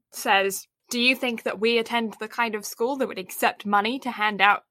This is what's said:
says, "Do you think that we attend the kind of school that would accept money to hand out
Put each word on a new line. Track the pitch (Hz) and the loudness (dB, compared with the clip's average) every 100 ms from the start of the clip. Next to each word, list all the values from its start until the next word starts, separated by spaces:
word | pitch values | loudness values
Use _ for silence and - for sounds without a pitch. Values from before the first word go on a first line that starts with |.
| _ | _
says, | - 240 196 196 190 - _ _ | -6 2 4 4 -2 -12 _ _
"Do | 240 | 0
you | 247 254 | 2 2
think | 254 226 | -2 -4
that | 233 190 | -6 0
we | 226 233 | 2 2
attend | 226 233 226 - | 0 -2 -2 -6
the | 220 | -10
kind | - 233 | -4 -4
of | 208 202 | -4 -10
school | - 233 277 | -4 -4 -2
that | 226 | -4
would | - | -6
accept | 185 - 233 - 202 | -12 -2 -2 -2 0
money | 208 214 262 | 0 0 -4
to | 247 | -8
hand | 214 214 202 | -2 -2 4
out | 196 202 - | 4 4 -2